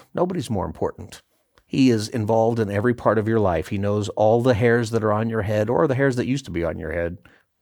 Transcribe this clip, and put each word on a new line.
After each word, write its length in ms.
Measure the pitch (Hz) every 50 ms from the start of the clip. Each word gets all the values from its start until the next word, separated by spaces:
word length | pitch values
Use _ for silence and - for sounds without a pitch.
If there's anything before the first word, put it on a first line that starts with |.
| - _ -
Nobody's 360 | - 175 185 190 175 113 -
more 160 | 110 95 85
important. 560 | 85 80 - 101 - - - 90 - - - _ _ _ _ _ _ _ _ _
He 260 | - - 139 131 127
is 180 | 117 107 104 113
involved 500 | - 117 110 104 110 113 113 113 120 117
in 100 | 110 98
every 240 | 101 101 104 123 117
part 240 | - - 117 107
of 100 | 110 104 110
your 100 | 113 113
life. 300 | 104 92 85 82 - -
He 80 | 107
knows 320 | 98 101 101 104 107 101 -
all 320 | - - 107 107 113 120
the 120 | 120 131 123
hairs 360 | 95 123 120 117 120 117 110
that 120 | 117 110
are 120 | 107 107 104
on 160 | 107 113 113
your 140 | 113 110 98
head 260 | 107 107 107 107 110
or 180 | 131 165 170
the 80 | 151 127
hairs 220 | 127 139 139 120
that 100 | 120 98
used 160 | 113 131 139 -
to 80 | -
be 140 | 85 85 85
on 120 | 82 90
your 140 | 90 80 78
head 280 | 80 85 85 85 87 - _ - _ _ _ _ _ _